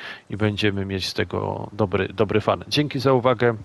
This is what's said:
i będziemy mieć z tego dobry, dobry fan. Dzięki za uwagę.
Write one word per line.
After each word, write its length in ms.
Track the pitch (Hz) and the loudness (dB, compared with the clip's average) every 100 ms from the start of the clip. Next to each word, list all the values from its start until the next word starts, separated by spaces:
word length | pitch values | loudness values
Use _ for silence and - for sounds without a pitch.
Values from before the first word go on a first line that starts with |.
| - - - | -16 -16 -10
i 80 | 98 | -2
będziemy 480 | 107 101 107 98 98 | -2 0 0 0 -2
mieć 220 | 98 - | -4 -4
z 60 | |
tego 560 | - 92 98 101 104 107 | -4 -4 -2 -4 -4 -6
dobry, 340 | 104 104 98 95 | -2 0 0 0
dobry 340 | 95 104 104 | 0 2 2
fan. 220 | 104 95 90 | 2 0 0
Dzięki 320 | 131 147 139 | 0 0 0
za 140 | 131 | 2
uwagę. 440 | 131 120 123 120 110 | 4 4 4 2 0